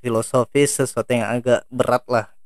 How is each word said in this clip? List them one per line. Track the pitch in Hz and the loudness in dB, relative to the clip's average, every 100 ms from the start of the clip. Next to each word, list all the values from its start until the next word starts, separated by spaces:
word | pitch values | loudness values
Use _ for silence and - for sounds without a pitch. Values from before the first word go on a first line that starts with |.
filosofis, | 123 113 - 127 117 143 139 - | -2 -2 0 0 2 2 2 0
sesuatu | 131 - 110 | -2 -4 -2
yang | 120 104 | -2 -2
agak | 120 123 117 - | -2 0 0 0
berat | 127 120 123 - | -4 0 0 0
lah. | 117 104 - | -2 -2 -12